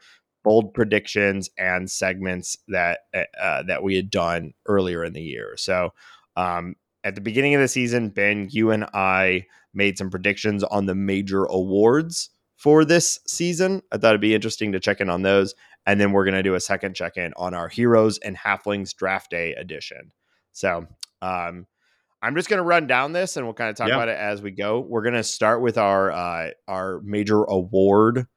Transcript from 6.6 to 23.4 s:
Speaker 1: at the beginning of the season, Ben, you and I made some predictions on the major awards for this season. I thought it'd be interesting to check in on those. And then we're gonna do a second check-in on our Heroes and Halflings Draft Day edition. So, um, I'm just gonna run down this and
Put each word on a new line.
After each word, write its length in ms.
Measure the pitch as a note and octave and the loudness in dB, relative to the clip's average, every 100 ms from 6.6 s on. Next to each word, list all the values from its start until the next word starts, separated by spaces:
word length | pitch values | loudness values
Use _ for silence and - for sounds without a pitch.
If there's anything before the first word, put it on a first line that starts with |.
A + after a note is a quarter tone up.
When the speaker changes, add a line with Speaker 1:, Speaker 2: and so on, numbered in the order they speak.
| F2 - _ _ | -8 -14 _ _
Speaker 1:
at 100 | G2+ | -8
the 60 | G2+ | -6
beginning 340 | A2 A#2+ C#3+ | -2 0 2
of 60 | C#3+ | 2
the 80 | B2+ | 2
season, 400 | C3 A#2+ A#2+ G#2+ | 0 0 -2 -2
Ben, 400 | G2+ G2+ G#2 G2 | 0 2 0 -2
you 200 | A2 A2 | 0 2
and 140 | G#2+ G#2 | 2 -2
I 500 | G2 F#2+ F#2 F#2+ F#2 - _ _ | -2 2 2 2 0 -4 _ _
made 240 | G2 G2+ F#2 | 0 0 0
some 100 | F#2+ | -6
predictions 560 | F#2 G2+ G2 G#2+ G#2 | -2 -2 -2 -2 -2
on 220 | G2 G#2 G2 | 0 0 0
the 80 | |
major 500 | F#2+ G2 G2 G2 G2 | -2 0 -2 0 -2
awards 880 | F2+ F#2+ F#2+ G2 A2+ D3 E3 - - _ _ _ | 0 0 2 4 6 4 0 -8 -10 _ _ _
for 300 | D3 D#3 D#3 | 4 6 6
this 320 | E3+ - - - | 4 2 -4 -8
season. 560 | - F3 E3+ F#3 F#3+ - | -4 -2 0 0 -2 -6
I 60 | A2 | 0
thought 120 | A2+ | 4
it'd 100 | G#2+ | 4
be 120 | G#2+ | 4
interesting 380 | G#2+ A2 - G#2+ | 2 0 -4 -4
to 80 | F#2 | -2
check 220 | G#2 G2+ | -2 -2
in 80 | F#2+ | -2
on 100 | F2 | 0
those. 320 | F#2+ G2 F#2+ - _ _ | 4 4 2 -4 _ _
And 160 | G2 G2+ | 0 2
then 120 | G2+ | 4
we're 120 | G2 | 4
gonna 180 | F#2+ F#2+ | 2 2
do 120 | F#2+ | 0
a 60 | F#2 | 0
second 340 | - F#2+ G2 | -2 -4 -4
check-in 400 | F#2 E2+ F2+ E2+ - | -8 -8 -6 -8 -6
on 160 | F2+ | -6
our 160 | F2 E2 | -6 -6
Heroes 480 | - A#2+ A2+ A2 G2 | 0 4 6 4 0
and 160 | G#2 | -8
Halflings 600 | F2+ G#2+ F#2+ G#2 G2+ F#2+ - | -6 -4 -2 -2 -4 -6 -6
Draft 340 | F#2+ F#2+ - | -4 -4 -4
Day 220 | E2+ E2 | -6 -6
edition. 580 | - F2 D2+ - C2 D#2 _ _ _ _ | -8 -12 -12 -14 -16 -20 _ _ _ _
So, 340 | - F#2+ E2+ E2 - - _ | -4 -4 -2 -8 -18 -20 _
um, 460 | F#2 F2+ F2 F2 F#2 _ _ _ _ _ | -6 -6 -6 -10 -18 _ _ _ _ _
I'm 120 | A2+ | -4
just 140 | D#3 F3+ | -4 0
gonna 140 | G3 | 0
run 240 | F3 F3 C3+ | 2 2 4
down 260 | B2+ C#3+ | 0 0
this 240 | F3 F#3 | -2 -4
and 80 | D3+ | -6